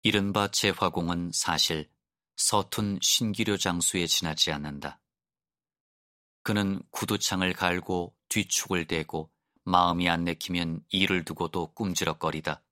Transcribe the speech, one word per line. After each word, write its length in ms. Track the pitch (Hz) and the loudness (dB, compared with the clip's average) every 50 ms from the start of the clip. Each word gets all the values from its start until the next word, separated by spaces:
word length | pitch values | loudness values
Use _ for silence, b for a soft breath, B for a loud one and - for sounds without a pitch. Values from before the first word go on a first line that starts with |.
| - | 2
이른바 420 | 110 104 104 98 101 95 107 101 101 | 4 4 4 2 2 2 2 0 2
재화공은 800 | - - - 101 90 - 98 90 - 90 85 85 87 87 87 85 | 0 2 2 2 2 2 0 0 0 0 -2 0 -2 -2 -2 -4
사실 580 | 82 - - - 80 76 - - 85 78 76 _ _ _ _ _ _ _ _ _ _ | -4 -2 0 0 2 2 2 0 0 -4 -4 _ _ _ _ _ _ _ _ _ _
서툰 640 | - - - - 101 95 - - - 107 101 101 92 | -2 0 4 4 2 2 2 -2 -2 0 0 0 0
신기료 560 | - - - - 123 110 101 117 110 107 101 | 2 2 2 2 2 0 0 0 0 0 0
장수에 500 | 92 - 95 87 87 85 - - 90 85 | 2 0 0 0 2 0 0 0 0 0
지나지 460 | 82 - - 92 82 76 - - 85 | 2 0 0 0 -2 0 0 0 0
않는다. 480 | 76 73 73 73 73 71 71 73 - _ _ _ _ _ _ _ _ _ _ _ _ _ _ _ _ _ _ _ _ _ _ _ _ _ _ _ _ _ | 0 -4 -4 -8 -8 -8 -10 -10 -12 _ _ _ _ _ _ _ _ _ _ _ _ _ _ _ _ _ _ _ _ _ _ _ _ _ _ _ _ _
그는 400 | _ - 107 104 101 98 98 - - _ | _ 0 0 2 2 0 -2 -4 -8 _
구두창을 640 | - - 107 - 107 98 - - 98 92 92 92 90 | -8 -6 -2 -2 0 0 0 0 0 2 0 0 0
갈고 600 | - 95 90 90 90 - - 95 90 87 87 _ _ _ _ | 0 0 0 0 0 -2 -2 -2 -2 -2 -6 _ _ _ _
뒤축을 580 | - 110 101 - - - - - 98 87 82 | -2 -2 0 0 -2 -2 0 0 0 -2 0
대고 460 | - 87 80 78 - - 80 78 - _ _ _ _ _ _ _ | 0 -2 -4 -4 -4 -6 -8 -8 -8 _ _ _ _ _ _ _
마음이 460 | 90 90 90 90 87 85 87 90 87 | 2 4 6 6 4 2 2 2 2
안 140 | 82 82 85 | 2 2 0
내키면 600 | 85 82 - - - 90 87 85 82 82 80 - _ | -2 -4 -4 -6 -4 -4 -2 -2 -2 -6 -6 -6 _
일을 340 | - 95 95 - 92 90 82 | 0 0 2 2 2 0 0
두고도 480 | - 82 - 87 82 - 92 82 - | -4 -6 -6 -6 -4 -2 -4 -4 -4
꿈지럭거리다. 880 | _ - 113 95 87 - 90 82 78 - - 80 78 78 80 78 76 - _ _ | _ -6 -4 -4 -2 -2 -2 -2 -2 -2 -2 -4 -4 -2 -4 -6 -6 -6 _ _